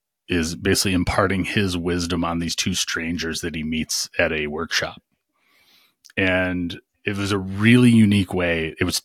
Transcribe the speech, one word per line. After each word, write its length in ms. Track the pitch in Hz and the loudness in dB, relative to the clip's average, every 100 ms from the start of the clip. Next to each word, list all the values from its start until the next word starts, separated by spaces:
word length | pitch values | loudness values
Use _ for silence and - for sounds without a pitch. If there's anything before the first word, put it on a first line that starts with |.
| _ _ - | _ _ -4
is 280 | - - - | -2 -2 -2
basically 380 | 98 90 101 | 0 0 2
imparting 520 | 92 90 - 95 98 87 | 0 0 0 0 0 -2
his 300 | 110 95 87 | -2 -2 -2
wisdom 460 | 87 87 85 85 | -2 -2 -2 -2
on 140 | 85 85 | -2 -4
these 160 | 85 - | -4 -4
two 200 | - 92 | -4 -4
strangers 680 | - - 82 - 82 - | -4 -6 -4 -6 -6 -6
that 140 | - 82 | -6 -6
he 80 | |
meets 440 | 76 80 78 - - - | -4 -4 -4 -6 -6 -2
at 120 | 85 | -2
a 140 | 78 76 | -2 -6
workshop. 540 | 76 80 - 82 - _ _ _ _ _ _ _ _ _ _ - - | -6 -6 -4 -6 -10 _ _ _ _ _ _ _ _ _ _ -10 -2
And 640 | 95 92 90 90 87 - _ _ | 0 0 0 -2 -6 -8 _ _
it 140 | - 101 | -6 -4
was 140 | 98 | -2
a 60 | 101 | -2
really 520 | 95 98 113 123 123 | -4 2 6 8 8
unique 420 | 117 104 101 92 | 8 8 6 2
way. 420 | 92 87 82 80 - | 0 0 0 -2 -2
It 40 | |
was, 180 | 90 - | -2 -2